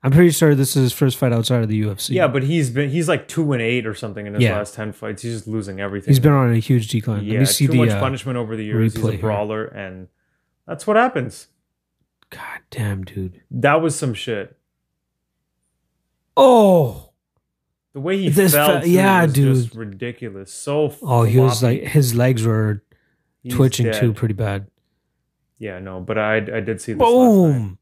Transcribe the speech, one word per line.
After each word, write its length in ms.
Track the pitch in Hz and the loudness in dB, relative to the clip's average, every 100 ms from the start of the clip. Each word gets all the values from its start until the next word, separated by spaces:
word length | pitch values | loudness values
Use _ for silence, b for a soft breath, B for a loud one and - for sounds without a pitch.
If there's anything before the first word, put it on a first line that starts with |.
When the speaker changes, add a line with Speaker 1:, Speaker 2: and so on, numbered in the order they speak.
Speaker 1:
I'm 80 | 135 | 4
pretty 200 | 143 175 | 6 6
sure 260 | 151 160 139 | 6 2 4
this 140 | 135 | 2
is 80 | 143 | 2
his 100 | 127 | 0
first 240 | - 139 120 | 2 -2 0
fight 160 | 131 | 0
outside 300 | 117 110 123 | 0 0 -2
of 60 | 113 | 0
the 80 | 107 | -2
U 160 | 104 | -2
F 80 | 95 | -4
C. 140 | - 180 | -4 0
Speaker 2:
Yeah, 100 | 160 | 0
but 160 | 131 | 0
he's 260 | 135 170 139 | -2 -2 -2
been, 200 | 120 143 | -2 -2
he's, 160 | 147 160 | -2 -2
like, 200 | 151 - | -2 -4
two 240 | - 156 | -4 -2
and 100 | 131 | -2
eight 240 | 113 123 113 | -2 -2 -4
or 80 | |
something 320 | 101 113 101 104 | -8 -10 -10 -10
in 80 | |
his 80 | 104 | 0
Speaker 1:
Yeah. 140 | 120 101 | 0 0
Speaker 2:
last 180 | 104 | -6
ten 160 | - 110 | -8 -12
fights. 320 | 101 110 104 | -10 -12 -10
He's 120 | 117 | -10
just 120 | 113 101 | -10 -8
losing 320 | 110 98 95 | -8 -8 -8
everything. 280 | 101 101 95 | -8 -8 0
Speaker 1:
He's 80 | 139 | 4
been 140 | 151 | 4
on 200 | 143 127 | 4 2
a 60 | 117 | 0
huge 300 | 110 127 107 | 0 0 0
decline. 300 | 113 107 104 | -4 -4 -6
Let 80 | 101 | -4
Speaker 2:
Yeah, 60 | 110 | 0
Speaker 1:
me 60 | |
see 220 | 131 - 139 | 0 2 2
Speaker 2:
too 80 | |
Speaker 1:
the, 40 | 123 | 4
Speaker 2:
much 120 | 117 | 2
Speaker 1:
uh, 100 | 104 | 2
Speaker 2:
punishment 360 | 131 131 131 123 | -2 -4 -6 -6
over 200 | 113 110 | -6 -8
the 80 | |
years. 280 | 107 110 113 | -4 0 0
He's 60 | 107 | 0
a 60 | 110 | -4
Speaker 1:
replay 40 | |
here. 80 | 104 | -2
Speaker 2:
brawler, 460 | 110 104 107 107 110 | -4 -4 -4 -6 -8
and 420 | 104 98 92 92 _ _ _ _ _ - | -10 -14 -14 -20 _ _ _ _ _ -16
that's 180 | 165 | -12
what 120 | - 214 | 0 2
happens. 500 | 247 - 120 - - _ _ _ _ _ _ _ _ | 2 -2 -8 -12 -20 _ _ _ _ _ _ _ _
Speaker 1:
God 320 | - - - _ | -18 -16 -16 _
damn, 320 | - 107 98 | -8 -6 -6
dude. 380 | 92 - 92 92 _ | -8 -8 -10 -10 _
Speaker 2:
That 280 | 127 139 151 | -2 2 2
was 140 | 160 | 0
some 200 | 151 135 | -4 -6
shit. 420 | 110 - 110 95 _ _ _ _ _ _ _ _ _ _ _ _ _ _ _ _ _ _ - | -6 -8 -8 -10 _ _ _ _ _ _ _ _ _ _ _ _ _ _ _ _ _ _ 4
Speaker 1:
Oh. 760 | 269 247 208 180 135 101 - _ _ _ _ _ _ _ _ | 6 8 6 6 2 -4 -18 _ _ _ _ _ _ _ _
Speaker 2:
The 60 | 139 | -10
way 160 | 143 196 | -6 -2
he 100 | 185 | 0
Speaker 1:
This 220 | 147 190 | 2 4
Speaker 2:
fell 260 | 147 151 147 | 4 4 2
Speaker 1:
fe-, 60 | 165 | 4
Speaker 2:
too 40 | |
Speaker 1:
yeah, 340 | 180 196 190 | 4 4 4
Speaker 2:
was 100 | 165 | 4
just 360 | 139 135 131 117 | 2 2 2 0
Speaker 1:
dude. 40 | 110 | -8
Speaker 2:
ridiculous. 760 | 110 98 120 117 120 98 98 | -14 -10 -12 -10 -14 -14 -18
So 420 | - - 147 151 - | -14 -6 -2 -2 -4
Speaker 1:
Oh, 200 | 185 120 | -2 0
he 140 | 113 120 | 4 4
was, 220 | 131 117 | 4 2
Speaker 2:
floppy. 200 | 123 123 | 0 0
Speaker 1:
like, 60 | - | 0
his 240 | 151 131 | 2 2
legs 300 | 117 127 123 | 2 0 2
were 380 | 113 110 107 104 _ _ _ _ _ _ | 0 0 0 -2 _ _ _ _ _ _
Speaker 2:
He's 120 | 127 | -8
Speaker 1:
twitching 320 | 123 131 127 117 | 2 2 2 -2
too 160 | 107 117 | 0 0
Speaker 2:
dead. 80 | 104 | 0
Speaker 1:
pretty 180 | 113 | -4
bad. 320 | 104 110 98 101 _ _ _ _ _ _ _ _ _ | -2 -4 -4 -8 _ _ _ _ _ _ _ _ _
Speaker 2:
Yeah, 200 | 107 92 | -14 -12
no, 220 | 95 92 | -14 -14
but 180 | 90 113 | -8 -4
I, 180 | 107 110 | 0 -2
I 20 | 104 113 | -2 -8
did 200 | 101 107 | -6 -8
see 140 | - | -8
this 60 | 107 | 0
last 100 | 233 | 2
night. 460 | 247 254 208 175 135 | 6 6 6 4 2
Speaker 1:
Boom. 200 | 104 92 | -2 -10